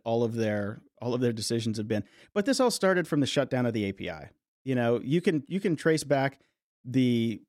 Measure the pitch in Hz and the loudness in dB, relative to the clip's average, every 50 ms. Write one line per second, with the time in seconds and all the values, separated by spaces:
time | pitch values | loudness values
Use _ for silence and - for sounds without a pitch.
0 | - 117 117 120 120 113 113 117 110 107 104 104 101 101 113 - - _ _ - | -2 0 0 2 2 0 0 0 0 0 0 -2 -4 -4 -8 -10 -14 _ _ -8
1 | 113 123 127 127 127 120 117 110 101 - 117 117 113 113 104 113 107 107 110 104 | -4 -2 0 2 2 0 0 -2 -2 -2 -2 -2 -2 -2 -4 -4 -2 -2 -2 -2
2 | 104 _ _ - - _ - 208 202 277 262 - 254 240 - - 196 190 185 180 | -4 _ _ -20 -14 _ -4 -2 0 2 2 2 2 2 2 2 2 2 2 2
3 | 165 - 165 147 135 - - 143 131 - 135 127 123 120 113 113 101 98 95 - | 0 0 0 0 0 0 0 0 0 0 0 0 0 0 0 0 -2 -2 -4 -6
4 | 90 87 82 78 71 - _ _ _ _ _ _ - 131 131 123 120 117 120 113 | -8 -10 -10 -10 -14 -20 _ _ _ _ _ _ -6 -4 -2 0 2 2 2 0
5 | - 131 147 175 - 208 165 147 - - 170 190 - 196 160 - - 165 160 151 | 0 0 0 0 2 2 0 0 -2 -4 -6 -2 0 -2 0 2 2 2 2 2
6 | - 139 143 135 135 135 - _ _ _ _ _ _ _ _ _ - 127 120 131 | 2 0 0 2 0 0 -2 _ _ _ _ _ _ _ _ _ -8 -2 2 2
7 | 127 123 120 117 113 117 107 - - | 4 4 2 2 0 -2 -4 -6 -12